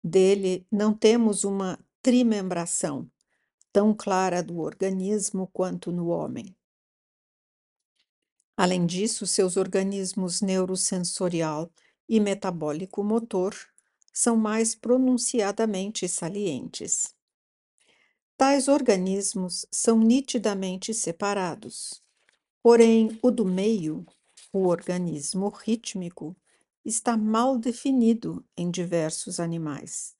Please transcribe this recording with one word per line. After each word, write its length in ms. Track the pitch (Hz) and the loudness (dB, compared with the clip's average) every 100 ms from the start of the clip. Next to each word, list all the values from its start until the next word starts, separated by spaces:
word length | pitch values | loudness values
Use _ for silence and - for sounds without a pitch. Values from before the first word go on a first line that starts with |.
Dele 640 | 175 190 190 202 190 185 - | 2 4 4 4 0 -4 -2
não 240 | 202 214 | 0 2
temos 500 | 214 220 240 220 196 | 2 2 2 2 0
uma 340 | 202 196 190 151 _ _ | -2 -2 -4 -8 _ _
trimembração 1080 | - 247 240 214 185 175 170 - 175 139 120 _ _ _ _ _ _ | 2 4 4 0 -2 -4 -4 -4 -4 -6 -10 _ _ _ _ _ _
tão 200 | 202 214 | 2 4
clara 500 | 214 - 185 190 175 | 0 0 0 2 0
do 180 | 175 175 | -4 -6
organismo 840 | 160 - 190 190 185 214 185 185 185 | -8 -4 -4 -2 -2 -2 -2 -6 -6
quanto 400 | - 185 175 180 | -4 -4 -4 -6
no 160 | 175 170 | -4 -2
homem. 480 | 170 151 - - - _ _ _ _ _ _ _ _ _ _ _ _ _ _ _ _ _ _ _ - | -2 -4 -8 -12 -20 _ _ _ _ _ _ _ _ _ _ _ _ _ _ _ _ _ _ _ -2
Além 300 | 180 180 170 | 0 2 0
disso, 400 | 180 214 - 190 | 0 -4 -4 -4
seus 300 | - 190 180 | 0 0 0
organismos 840 | 185 190 196 196 185 190 185 175 | 0 0 -2 -4 -6 -4 -4 -2
neurosensorial 1300 | 196 185 185 185 - 185 175 - 185 170 160 151 165 _ _ _ _ | 0 0 0 -2 -2 -2 -4 -4 -2 0 -2 -4 -8 _ _ _ _
e 100 | 226 | 2
metabólico-motor 1400 | 208 196 196 170 151 151 185 - 202 226 226 190 185 214 - _ _ _ _ | 2 0 -4 -4 -4 -6 -8 -6 -2 -2 -2 -4 -4 -6 -18 _ _ _ _
são 240 | - - 233 | -2 2 2
mais 380 | 214 220 226 | 2 0 -2
pronunciadamente 1300 | - - 247 262 247 - 247 202 202 226 190 196 220 180 | -2 0 2 4 2 0 0 -2 0 -2 -2 -6 -4 -4
salientes. 1040 | - 165 202 202 131 - - - - - _ _ _ _ _ _ _ _ _ _ _ _ _ | -4 -6 -4 -4 -4 -8 -12 -6 -4 -4 _ _ _ _ _ _ _ _ _ _ _ _ _
Tais 320 | 269 277 262 | 2 4 4
organismos 1000 | 285 247 196 185 190 196 190 180 175 - | 2 4 2 2 -2 -2 -4 -6 -8 -8
são 280 | - - 226 | -2 2 6
nitidamente 960 | 226 254 277 247 214 196 190 185 - | 6 4 2 -2 -2 -2 -4 -6 -6
separados, 1080 | 220 - 170 202 202 185 139 117 - - - _ _ _ _ _ _ | -6 -4 -4 -2 -2 -4 -6 -12 -14 -14 -14 _ _ _ _ _ _
porém 560 | 226 233 226 226 220 220 | 6 8 10 8 4 2
o 80 | 247 | 2
do 140 | 247 | 2
meio 640 | 190 185 202 220 156 160 170 _ _ - - 196 | 0 2 2 0 -2 -6 -10 _ _ -20 -6 0
O 80 | 185 | 2
organismo 840 | 170 - 180 175 156 143 185 202 | 2 -2 -4 -2 -4 -6 -4 -4
rítmico 840 | - - 226 - 196 175 - 151 180 _ _ _ _ | -6 -4 -4 -4 -10 -10 -10 -14 -14 _ _ _ _
está 320 | - 220 - 226 | -6 -4 0 0
mal 400 | 214 220 247 262 | 2 2 2 2
definido 880 | 233 233 277 262 226 233 165 165 - - | -2 -4 0 4 4 4 -2 -8 -12 -6
em 160 | 175 | -4
diversos 680 | 175 175 175 160 - - 180 | -4 -2 0 -2 -4 -10 -6
animais. 800 | 170 165 156 139 - - - _ | -4 -4 -6 -8 -10 -12 -12 _